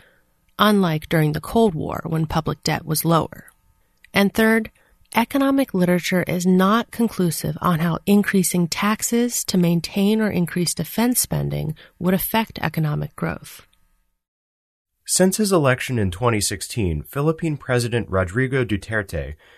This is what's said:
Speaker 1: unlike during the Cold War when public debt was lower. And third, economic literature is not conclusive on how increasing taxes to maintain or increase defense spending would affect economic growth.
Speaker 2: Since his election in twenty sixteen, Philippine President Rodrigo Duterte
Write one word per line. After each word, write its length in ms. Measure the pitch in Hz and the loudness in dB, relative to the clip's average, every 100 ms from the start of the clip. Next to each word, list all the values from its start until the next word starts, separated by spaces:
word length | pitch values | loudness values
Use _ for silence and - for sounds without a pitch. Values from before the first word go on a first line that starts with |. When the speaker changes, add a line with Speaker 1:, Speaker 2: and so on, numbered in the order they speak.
| _ _ _ _ _ - | _ _ _ _ _ 0
Speaker 1:
unlike 520 | 208 208 175 156 - | 2 4 2 0 0
during 240 | 165 151 | 2 2
the 80 | 151 | 0
Cold 340 | - 233 220 156 | -2 2 2 0
War 260 | - - - | -6 -6 -4
when 200 | 160 156 | -4 -2
public 380 | 165 156 151 | -2 -4 -6
debt 220 | - 151 - | -4 -4 -4
was 200 | 156 165 | -4 2
lower. 460 | 165 - - - _ _ _ _ _ _ | 2 0 -10 -20 _ _ _ _ _ _
And 200 | - 196 | 0 2
third, 380 | - 220 226 220 _ _ _ _ | 2 2 2 -2 _ _ _ _
economic 600 | 226 233 277 269 277 262 | -2 0 0 2 2 0
literature 500 | 185 175 180 - 180 | 2 2 2 0 -2
is 240 | - 180 180 | -2 -2 2
not 420 | 185 190 226 - | 4 4 2 0
conclusive 680 | - 226 - 175 - 156 156 | -2 -2 0 -2 0 -6 -2
on 180 | 175 160 | 0 0
how 200 | 170 - - | 0 -2 4
increasing 600 | 202 202 196 175 180 165 | 4 4 2 2 0 -2
taxes 760 | - 208 214 - 233 240 - | 0 -2 -2 0 0 0 -2
to 140 | - 185 | -2 2
maintain 640 | 170 170 - 202 196 220 | 2 2 -2 0 2 2
or 100 | 214 | 2
increase 420 | 175 170 175 170 | 0 -2 -2 -2
defense 460 | - 160 - 247 240 | -4 -6 0 0 0
spending 560 | - 151 143 147 151 - - - | -2 -2 -2 -4 -6 -8 -14 -4
would 140 | 175 | 0
affect 440 | 190 - 226 220 - | 0 0 -2 -2 -4
economic 560 | 160 160 151 147 147 - | -4 -2 -2 -2 -6 -6
growth. 520 | 165 - - - _ _ _ _ _ _ _ _ _ _ _ _ _ _ - | -8 -8 -14 -20 _ _ _ _ _ _ _ _ _ _ _ _ _ _ -6
Speaker 2:
Since 280 | - 190 190 | 2 2 2
his 160 | 208 | 2
election 440 | 180 135 123 - 120 | 2 2 0 -2 0
in 140 | 95 | 0
twenty 300 | 87 123 107 | 0 0 0
sixteen, 600 | - 101 - 117 90 76 | -2 -6 -8 -2 -2 -2
Philippine 540 | - 139 151 160 165 143 | -4 -2 0 0 -2 -4
President 540 | - 123 117 117 92 | -2 -2 0 -2 -2
Rodrigo 560 | 95 90 107 131 131 120 | -2 0 0 0 0 0
Duterte 680 | 101 - 110 101 82 65 78 _ | -2 -2 -4 -4 -6 -8 -12 _